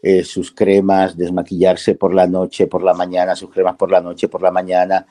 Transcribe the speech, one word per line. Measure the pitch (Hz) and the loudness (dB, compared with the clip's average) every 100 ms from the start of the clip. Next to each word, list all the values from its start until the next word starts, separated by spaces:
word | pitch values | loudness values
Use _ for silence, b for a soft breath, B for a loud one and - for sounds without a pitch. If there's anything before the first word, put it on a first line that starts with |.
eh, | 95 95 | 2 2
sus | 85 - 87 | 0 -6 -8
cremas, | - 98 98 98 95 95 82 | -2 2 2 4 2 0 -2
desmaquillarse | 87 90 82 90 92 90 - 95 | -4 -4 -6 0 2 2 -2 0
por | 95 | 0
la | 92 90 | 2 2
noche, | 92 92 - 101 | 0 -4 -2 -2
por | 92 | 0
la | 90 | 0
mañana, | 87 90 90 90 87 | 0 -2 -2 -2 -4
sus | 95 | -8
cremas | - 92 90 | -2 -2 0
por | 92 | 0
la | 92 | 0
noche, | 87 87 - | 0 -6 -4
por | 90 | 0
la | 92 | 2
mañana, | 90 92 90 90 95 - | 0 -2 0 0 -2 -4